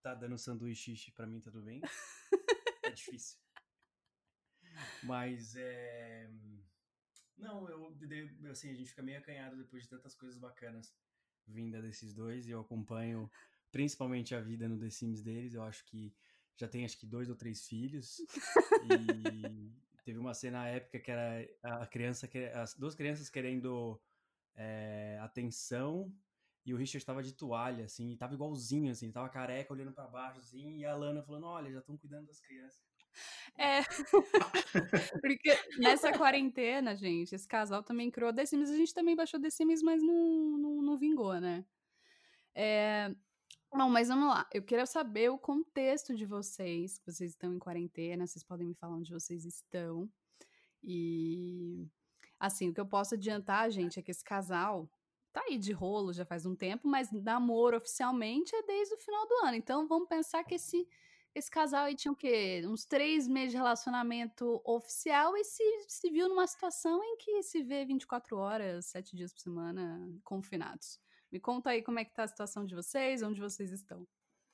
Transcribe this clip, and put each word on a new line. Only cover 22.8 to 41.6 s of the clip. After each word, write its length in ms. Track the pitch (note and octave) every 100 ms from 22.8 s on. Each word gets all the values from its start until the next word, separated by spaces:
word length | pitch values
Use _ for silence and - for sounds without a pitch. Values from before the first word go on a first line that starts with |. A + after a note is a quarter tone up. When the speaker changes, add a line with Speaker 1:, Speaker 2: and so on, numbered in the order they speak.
| C#3
Speaker 1:
crianças 340 | D3+ D3 D3+ C#3+
querendo, 720 | - B2+ B2+ B2+ B2 A#2 G#2+ _ _ _ _ _
é, 640 | - A2 A2 G#2+ G#2+ G#2 G#2+
atenção, 920 | A2 - A#2+ A#2 - A#2+ C#3 E3 F#3+ G3 _ _ _ _
e 80 | -
o 40 | B2
Richard 280 | C3 C#3+
tava 180 | - C3+
de 100 | C3+
toalha, 520 | C3 C#3+ A#2 B2 A#2+
assim, 280 | A2 - A#2+
e 40 | A#2+
tava 180 | B2
igualzinho, 560 | C#3 D3 D3 A2+ C#3+ D3
assim, 180 | A#2 A#2
tava 160 | A2 C3
careca, 440 | C3 B2+ B2+ C3+
olhando 200 | C#3 C3+
pra 140 | C3+ C3
baixo, 320 | B2 C3 C3
assim, 380 | A#2+ B2+ D3 D#3
e 60 |
a 100 | D3 D3
Lana 260 | C#3+ D3
falando: 240 | D3 D3 E3
"Olha, 240 | E3+ C#3+
já 80 | C3
tão 140 | C3 D3
cuidando 300 | D3 D3 D3+
das 140 | D3+
crianças." 400 | - C3 C3 _ _ _ _ - - - - -
Speaker 2:
É. 240 | C#4+ C#4
<laughs> 1400 | C#4 - C#4+ G#4 - - - F#4 - F#3 - F3+ - -
Porque 340 | C#4 C#4 D4+ C#4+ - -
nessa 340 | B3 C#4 D#4 -
quarentena, 800 | D4 C#4 C4+ B3 A#3+ C4 B3+ G3+
gente, 380 | G3 E3+ F3
esse 120 | F#3+ G3
casal 340 | A3+ G#3+ G3+
também 280 | G#3 A#3+ A#3+
criou 220 | B3 A#3
The 140 | A3+ C#4+
Sims, 240 | D4 C#4+
a 60 | D4+
gente 180 | E4
também 220 | - E4+ E4
baixou 240 | E4 D#4
The 100 | D4
Sims, 320 | - D#4+ E4
mas 200 | D#4+ E4
não, 560 | D#4 E4+ E4+ D#4+ D#4 D4
não, 240 | D4 D4
não 140 | C#4+ D4
vingou, 440 | D4 D4+ G#3 F#3
né? 240 | F3+ F3